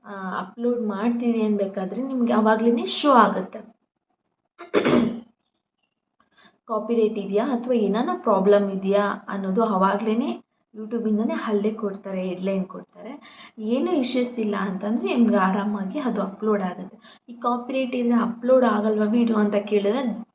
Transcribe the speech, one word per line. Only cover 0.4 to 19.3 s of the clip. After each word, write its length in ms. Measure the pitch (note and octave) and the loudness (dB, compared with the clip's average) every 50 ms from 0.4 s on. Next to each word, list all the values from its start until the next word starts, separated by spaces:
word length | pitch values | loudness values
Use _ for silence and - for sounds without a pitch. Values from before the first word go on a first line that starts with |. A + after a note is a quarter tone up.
ಅಪ್ಲೋಡ್ 400 | F#3+ F#3+ - - A#3 A#3+ B3 G#3+ | -8 -10 -10 -6 -4 -2 -2 -2
ಮಾಡ್ತೀವಿ 600 | A3 G#3 G3 F#3+ G#3+ A#3+ A#3+ A#3 A#3+ A#3+ A3+ A3+ G#3+ | -2 -4 -4 -2 -2 -2 -2 0 0 0 0 0 0
ಅನ್ಬೇಕಾದ್ರೆ 600 | G#3+ G#3 G3+ G3 F#3+ - G3 F#3+ G3 - A#3 C4 | 0 0 0 0 -2 -4 -6 -6 -6 -6 -6 -6
ನಿಮ್ಗೆ 300 | C4+ C4+ B3+ A#3+ A3 G#3+ | -4 -2 0 0 2 2
ಆವಾಗ್ಲೇ 540 | G#3+ G#3+ G#3+ A3 A3 A3+ A#3 A#3 - F#4 | 4 4 4 2 4 4 2 2 2 -2
ಶೋ 240 | - - - - D4 | -4 -6 0 4 6
ಆಗುತ್ತೆ. 720 | C4+ A#3+ G#3 F#3 F#3 F#3+ F#3 - - A3 G#3 - _ _ _ _ _ _ _ _ _ _ _ _ _ _ _ _ _ _ F4 - - - - - - A#3+ A#3 G3 - - - _ _ _ _ _ _ _ _ _ _ _ _ _ _ _ _ _ _ _ _ _ _ _ _ - _ _ _ - | 8 8 8 6 2 -2 -6 -8 -10 -16 -18 -18 _ _ _ _ _ _ _ _ _ _ _ _ _ _ _ _ _ _ -18 0 0 2 4 4 4 4 4 2 -2 -6 -12 _ _ _ _ _ _ _ _ _ _ _ _ _ _ _ _ _ _ _ _ _ _ _ _ -20 _ _ _ -6
ಕಾಪಿರೈಟ್ 500 | A3+ G#3+ G#3+ - A#3 A3+ G#3+ G#3 - G#3 | -6 -4 -2 0 2 2 2 2 0 -2
ಇದೆಯಾ 280 | G3 F#3+ G3 G3+ A#3+ | -6 -2 0 0 0
ಅಥವಾ 280 | C#4+ B3+ A#3 - B3 B3+ | 0 -2 -4 -2 0 0
ಏನಾನ 360 | A#3 G#3 G3 G3 A3 B3+ E4+ F4+ | 2 2 2 0 0 0 -2 -2
ಪ್ರಾಬ್ಲಮ್ 560 | F4+ - A#3+ G#3 F#3+ F#3 G3+ G3+ G3+ G3+ G3 | -2 0 2 2 4 6 6 6 6 4 2
ಇದೆಯಾ 560 | F#3+ F#3+ F#3+ F#3+ G3 G3+ G3+ G3+ - - - - | -4 -4 -2 2 2 2 2 0 -2 -6 -8 -10
ಅನ್ನೋದು 340 | F#3+ G3 G3 F#3+ F#3 A#3 A3+ | -8 -6 -4 -2 0 0 0
ಅವಾಗ್ಲೇ 840 | A3 G3+ F#3 F#3+ G3 G3+ G3+ A3 A3 G#3+ A#3 C#4 E4 - - _ _ _ _ _ _ _ | 0 2 2 2 2 2 0 0 -2 -2 0 -2 -4 -4 -8 _ _ _ _ _ _ _
YouTube-ಇಂದನೇ 580 | G#3+ A3 G#3+ B3 A3+ G3+ A3 G#3+ G#3 A3+ C#4+ E4 | -14 -12 -8 -6 -4 -2 0 0 0 0 -2 -2
ಹಲ್ಲೆ 360 | D#4+ - A3+ G#3 G3+ G3 A3 | -4 -4 -2 -2 0 0 0
ಕೊಡ್ತಾರೆ, 540 | G#3+ - - G3+ F#3+ G3 - G3 F#3+ F#3+ F#3 | -4 -2 -6 -6 -6 -8 -10 -8 -6 -6 -4
ಹೆಡ್‌ಲೈನ್ 400 | F#3 F3+ F3+ F#3 F#3+ G3 F#3+ F#3 | -4 -6 -4 -4 -2 -2 -2 -4
ಕೊಡ್ತಾರೆ. 760 | - - F3+ F3+ _ _ F3 F3+ A3 C#4+ C#4+ - - - - - - _ - | -6 -8 -16 -16 _ _ -18 -16 -16 -16 -16 -18 -20 -20 -20 -20 -20 _ -8
ಏನೂ 340 | G#3+ G#3+ A#3+ C4+ D#4+ F4 F4+ | -4 -2 0 0 0 0 0
ಇಶ್ಯೂಸ್ 460 | D4 B3 A#3 - B3+ B3 A#3 - A#3 | 0 0 0 0 -2 -2 -2 -2 -4
ಇಲ್ಲ 160 | G#3+ G#3 G3+ G3 | -2 -2 -2 -2
ಅಂತಂದ್ರೆ 540 | F#3+ F#3+ F#3 - - G#3 A3+ C#4+ F#4 G4 D#4+ | -2 -4 -4 -4 -4 -2 -2 -2 -2 -2 2
ನಿಮ್ಗೆ 220 | B3 A#3 G#3 G3+ | 4 4 4 4
ಆರಾಮಾಗಿ 640 | G3+ F#3 F#3+ F#3+ G#3 G3 G#3 G#3 G3+ F#3+ F#3+ - D4+ | 4 2 2 2 0 -2 -2 -4 -4 -6 -6 -6 -4
ಅದು 240 | C#4 A#3+ G3 G#3 F#3 | -4 -2 -2 -2 -4
ಅಪ್ಲೋಡ್ 400 | F#3 - - G#3+ A3 G#3+ G3+ F#3+ | -6 -6 -6 -2 -2 0 0 -2
ಆಗುತ್ತೆ. 600 | F3+ F3 - F#3 - - - _ - - _ _ - | -4 -6 -8 -12 -16 -16 -20 _ -20 -20 _ _ -20
ಈ 40 | A#3+ | -18
ಕಾಪಿರೈಟ್ 640 | - - B3 A#3+ A#3+ A#3+ - C4 C4 C4 B3 B3+ | -6 -4 -2 -2 -2 -4 -4 -4 -2 -2 -2 -2
ಇದ್ರೆ 200 | B3 A#3+ A#3+ A#3+ | -2 0 2 2
ಅಪ್ಲೋಡ್ 500 | A#3 - - - - - B3 C4 C4 B3 | 2 2 0 -4 -4 2 4 4 6 6
ಆಗಲ್ವಾ 400 | A3+ G#3 G#3 G#3 A3 G#3+ G#3+ G#3+ | 4 2 2 2 2 2 2 2
ವಿಡಿಯೋ 320 | G#3 A3 A#3+ A#3 A3 | 2 2 2 2 4